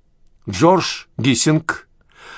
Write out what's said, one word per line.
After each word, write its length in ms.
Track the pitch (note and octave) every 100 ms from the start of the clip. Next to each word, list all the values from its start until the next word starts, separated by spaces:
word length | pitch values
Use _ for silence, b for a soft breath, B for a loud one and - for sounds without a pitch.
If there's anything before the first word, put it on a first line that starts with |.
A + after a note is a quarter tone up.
| _ _ _ _ -
Джордж 580 | F#2+ D#3 F#3 - - - -
Гиссинг 720 | A#2 B2 - D#3 - - - _ _ B B